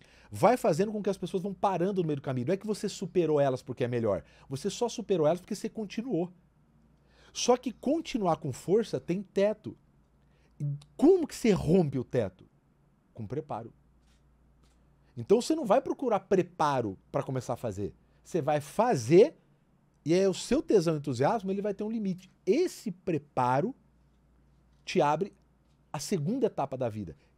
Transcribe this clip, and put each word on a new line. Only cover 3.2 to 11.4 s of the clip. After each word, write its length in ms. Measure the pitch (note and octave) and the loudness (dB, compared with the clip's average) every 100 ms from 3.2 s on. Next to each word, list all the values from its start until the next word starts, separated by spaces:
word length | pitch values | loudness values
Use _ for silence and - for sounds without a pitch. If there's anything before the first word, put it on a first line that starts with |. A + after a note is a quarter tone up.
| D#3+ D3+ | 2 2
elas 220 | C#3 C3 | 2 0
porque 220 | - B2 | -6 -4
é 40 | A#2+ | -2
melhor. 340 | A#2+ A2+ F#2+ - - - | 0 0 0 -4 -18 -12
Você 200 | C3+ G3+ | -8 -6
só 200 | - A#3 | -4 -4
superou 380 | - G#3+ F#3 D3+ | -4 -2 2 2
elas 140 | F3+ | 0
porque 140 | - | -4
você 140 | G#3 A3 | -8 -8
continuou. 640 | - G3+ - B3 F3 F3 - _ _ _ _ _ _ _ _ - | -8 -8 -8 -4 -4 -4 -8 _ _ _ _ _ _ _ _ -18
Só 240 | - - B3 | -2 2 2
que 160 | - | 0
continuar 640 | - - D#4+ - B3 F#3+ D#3 | -6 -2 -2 -2 -2 0 -2
com 160 | D3+ | -4
força 480 | A#2 - G3+ A3 C#3+ | -8 0 0 0 -4
tem 220 | - F3 | -4 -6
teto. 540 | G3+ - G3+ G#3+ - - _ _ _ _ _ _ _ - | -4 0 0 0 -8 -16 _ _ _ _ _ _ _ -8
E 40 | D3 C#3+ - - | -6 -6 -10 2
como 300 | C#4 F#4 D4 | 6 6 2
que 80 | |
você 160 | - | -2